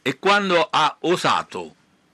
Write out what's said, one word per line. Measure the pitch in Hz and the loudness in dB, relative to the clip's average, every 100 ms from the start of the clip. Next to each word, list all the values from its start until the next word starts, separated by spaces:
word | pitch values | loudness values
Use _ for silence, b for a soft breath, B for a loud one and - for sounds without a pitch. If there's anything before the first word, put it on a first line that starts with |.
E | - 135 | -6 -2
quando | 190 202 196 170 156 | 2 2 2 0 2
ha | 135 151 - | 0 0 -2
osato, | 151 180 139 95 82 98 82 _ _ _ _ | -2 0 0 0 -2 -10 -12 _ _ _ _